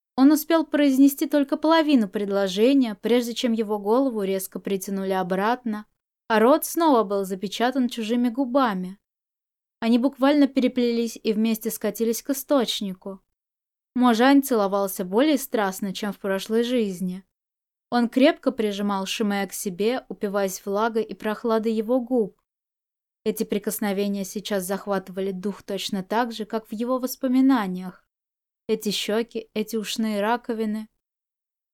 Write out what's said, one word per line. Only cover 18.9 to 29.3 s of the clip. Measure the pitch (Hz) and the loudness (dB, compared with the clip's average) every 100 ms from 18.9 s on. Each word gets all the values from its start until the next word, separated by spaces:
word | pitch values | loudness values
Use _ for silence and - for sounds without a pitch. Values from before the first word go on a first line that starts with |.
| 196 190 | -4 -4
Шимэя | - 208 202 190 | -2 -2 -2 -4
к | |
себе, | - 214 175 208 254 - | -6 -8 -2 -2 -2 -6
упиваясь | 196 208 202 196 185 208 | -8 -4 -2 -2 -4 -4
влагой | 202 233 220 | -2 0 -2
и | 220 | -4
прохладой | 202 214 208 240 220 220 | -6 -6 -4 0 0 0
его | 220 214 254 | -2 0 -2
губ. | 233 254 190 - _ _ _ _ _ _ _ _ 214 | 0 0 0 -6 _ _ _ _ _ _ _ _ -4
Эти | 214 | -4
прикосновения | 220 202 214 208 208 196 202 202 | -2 -4 -4 -4 -2 -2 -2 -4
сейчас | 190 214 - 202 | -6 -8 -4 -4
захватывали | 180 196 202 196 190 185 196 | -2 -6 -4 -4 -4 -8 -6
дух | 185 208 190 | -6 -6 -8
точно | - 196 - 196 | -8 -8 -6 -6
так | 185 214 240 | -2 -2 -2
же, | 220 214 | -6 -6
как | 226 220 | -8 -6
в | |
его | 214 240 254 | -6 -4 -4
воспоминаниях. | 262 - 269 254 262 262 190 180 185 - _ _ _ _ _ _ - | -4 -4 0 4 4 4 0 -6 -10 -16 _ _ _ _ _ _ -4
Эти | 220 214 | -2 -2
щёки, | 185 - 214 226 | -4 -2 -2 -4